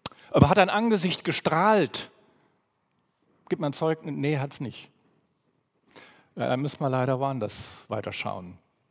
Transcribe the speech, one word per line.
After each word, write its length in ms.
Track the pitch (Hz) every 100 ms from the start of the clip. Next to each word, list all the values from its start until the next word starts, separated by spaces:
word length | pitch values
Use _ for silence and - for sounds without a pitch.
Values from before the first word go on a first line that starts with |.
| - - -
Aber 180 | - 139
hat 80 | 196
dein 120 | 185
Angesicht 540 | 202 233 208 175 160
gestrahlt? 880 | - 147 - 160 196 214 143 - - _ _ _ _ _ _ _ _ _ _ _ _ _ -
Gib 120 | 175
mal 80 | 151
ein 60 |
Zeugnis. 400 | 139 160 160 165 143
Nee, 240 | 143 147
hat's 200 | 139 -
nicht. 300 | 123 - - _ _ _ _ _ _ _ _ _ _ - - - _ -
Ja, 120 | 123
dann 140 | 127
müssen 180 | 143 -
wir 100 | 143
leider 300 | 127 127 131
woanders 640 | 139 131 104 - - - -
weiterschauen. 720 | 110 101 - 110 101 90 92 _ _ _